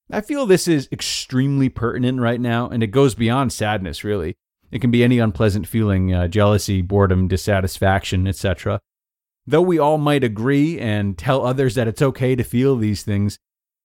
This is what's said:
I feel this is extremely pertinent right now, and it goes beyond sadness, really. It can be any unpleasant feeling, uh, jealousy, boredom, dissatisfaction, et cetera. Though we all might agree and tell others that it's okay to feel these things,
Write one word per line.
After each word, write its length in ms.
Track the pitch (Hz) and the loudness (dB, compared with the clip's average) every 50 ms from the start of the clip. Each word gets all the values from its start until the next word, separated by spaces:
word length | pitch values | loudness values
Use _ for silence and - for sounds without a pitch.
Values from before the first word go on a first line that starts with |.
| _ - | _ -8
I 100 | - 214 | -8 -8
feel 240 | 208 - 294 285 269 | -6 -4 -4 0 2
this 220 | 190 185 165 - | 4 4 4 4
is 220 | 175 165 139 131 - | 2 0 0 0 -4
extremely 800 | - - - - - - - - 131 127 135 139 139 135 135 127 | -8 -8 -6 -6 -6 -8 -6 -4 -2 0 0 2 2 2 0 0
pertinent 500 | - - 117 117 - 123 123 123 131 127 | -2 -2 -4 -4 -2 0 -2 0 0 0
right 220 | 120 117 123 120 | 0 0 0 -2
now, 280 | 123 120 117 117 123 - | -2 -2 0 -2 -2 -2
and 140 | - 113 113 | -2 -2 -2
it 40 | |
goes 280 | 101 101 135 139 131 101 | 0 2 4 4 4 2
beyond 380 | - 117 110 120 135 135 117 - | 0 0 0 0 0 0 -2 -2
sadness, 500 | - 110 104 107 101 92 80 - - - | -4 -4 -2 -2 -4 -4 -6 -8 -8 -6
really. 320 | 104 104 98 78 87 - _ _ _ _ _ _ - | -4 -4 -4 -4 -6 -8 _ _ _ _ _ _ -10
It 120 | - - | -6 -2
can 100 | - 120 | 0 2
be 120 | 117 120 120 | 4 4 4
any 160 | 123 127 120 | 4 4 2
unpleasant 480 | 113 110 - - 113 104 92 104 - | 2 0 0 2 0 0 0 0 -4
feeling, 460 | - - 113 107 101 95 92 92 92 92 | -4 -2 0 0 2 2 2 2 0 0
uh, 140 | 90 87 | 0 0
jealousy, 540 | 85 92 107 101 104 107 101 - - 98 92 | 0 2 2 4 4 4 2 0 0 -2 -2
boredom, 460 | 87 90 101 101 98 92 92 92 92 | -2 0 2 2 4 4 4 2 2
dissatisfaction, 1000 | 87 92 90 - 107 101 95 92 92 - - 104 95 95 95 - - 101 92 92 | 0 0 -2 0 0 0 0 0 -2 -2 0 0 2 2 0 -2 -2 -2 -2 0
et 80 | 95 92 | -2 -2
cetera. 460 | - - 98 87 - - 104 104 104 _ _ _ _ _ _ _ _ _ _ _ _ - | -2 -2 -2 -2 -2 -4 -4 -4 -4 _ _ _ _ _ _ _ _ _ _ _ _ -6
Though 160 | 120 147 160 | 0 2 2
we 160 | 180 185 170 | 4 4 2
all 220 | 151 143 147 156 151 | 2 2 2 2 2
might 240 | 143 147 147 139 123 | 2 2 2 2 0
agree 560 | 117 101 107 113 135 143 143 147 160 170 - | 0 -2 -2 0 0 2 2 2 0 0 -4
and 380 | 117 110 104 104 101 101 92 | -4 -2 -2 -2 -2 -4 -4
tell 280 | - - 135 131 135 113 | -4 -2 -2 0 0 0
others 300 | 123 131 139 135 127 107 | -2 0 0 0 0 0
that 120 | 131 113 | 0 -2
it's 140 | 113 101 - | -2 -2 0
okay 340 | 147 131 - - 131 127 131 | -2 -2 0 -2 -2 -2 0
to 80 | 123 - | 0 -2
feel 320 | - - 120 131 139 135 | -2 0 0 2 2 2
these 280 | 117 107 107 101 - - | 0 0 -2 -2 -4 -4
things, 340 | 107 101 101 101 101 - - _ _ _ _ _ _ _ _ | -4 -2 -2 -2 -2 -4 -8 _ _ _ _ _ _ _ _